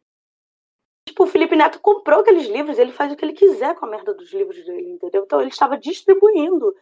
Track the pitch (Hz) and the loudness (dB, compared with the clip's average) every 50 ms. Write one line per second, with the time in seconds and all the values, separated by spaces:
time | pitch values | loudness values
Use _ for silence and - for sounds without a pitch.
0 | _ _ _ _ _ _ _ _ _ _ _ _ _ _ _ _ _ _ _ _ | _ _ _ _ _ _ _ _ _ _ _ _ _ _ _ _ _ _ _ _
1 | - - - - 370 - - - 330 330 349 311 302 320 - - - 403 415 - | -20 -6 0 0 0 2 2 0 0 2 2 2 2 0 0 0 0 0 0 2
2 | - 302 294 - 392 453 381 339 277 220 202 262 294 302 262 214 247 247 - - | 2 2 2 4 6 4 4 4 2 -4 -6 -6 -6 -4 0 0 -2 -2 -2 -6
3 | 285 285 294 - 320 302 - - 403 381 - - 254 294 339 - - 226 214 214 | -6 -6 -6 -8 -10 -8 0 4 4 4 4 2 -4 -6 -6 -6 -8 -12 -12 -10
4 | - 214 196 - 175 - - 196 196 - 180 175 165 175 180 175 180 175 180 170 | -10 -10 -10 -10 -12 -10 -8 -8 -8 -8 -10 -16 -14 -14 -12 -12 -12 -14 -14 -12
5 | - 175 - 196 - - 294 285 254 262 - - 277 269 277 - - 294 381 - | -10 -6 -4 -4 -4 -2 -2 -2 -2 -4 -4 -4 -4 -2 -4 -6 -8 -10 -12 -2
6 | - 392 381 392 403 427 427 330 294 339 370 311 247 202 - _ | 2 2 4 6 4 4 4 2 0 0 -2 -2 -2 -2 -4 _